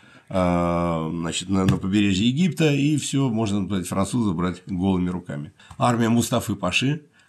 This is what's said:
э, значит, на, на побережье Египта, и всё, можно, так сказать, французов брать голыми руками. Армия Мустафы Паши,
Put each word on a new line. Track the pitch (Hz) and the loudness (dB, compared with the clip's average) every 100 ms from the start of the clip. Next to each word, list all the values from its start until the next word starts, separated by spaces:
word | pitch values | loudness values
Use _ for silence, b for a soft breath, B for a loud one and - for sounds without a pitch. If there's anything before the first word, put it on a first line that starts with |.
| B B B | B B B
э, | 95 90 87 87 85 87 82 80 | 0 2 2 2 0 0 -2 -4
значит, | 85 82 - 90 | -4 -4 -6 -2
на, | 95 | 0
на | 95 92 | 2 0
побережье | 95 104 101 92 117 | 0 2 2 2 2
Египта, | 135 185 - 160 | 2 0 2 2
и | 139 143 147 | 2 2 0
всё, | - 139 135 | 0 0 0
можно, | 110 110 101 | 0 0 -2
так | 90 | -2
сказать, | 98 87 | -4 -2
французов | 95 95 123 107 82 | -2 0 0 0 0
брать | 90 87 - | -2 -4 -6
голыми | 90 98 92 90 | -2 2 2 0
руками. | 90 - 73 78 - B B | -4 -8 -10 -12 -16 B B
Армия | 120 117 113 | 0 2 4
Мустафы | 117 113 120 110 101 | 2 2 0 -2 -2
Паши, | 90 - 131 151 - b | -2 0 0 -2 -6 b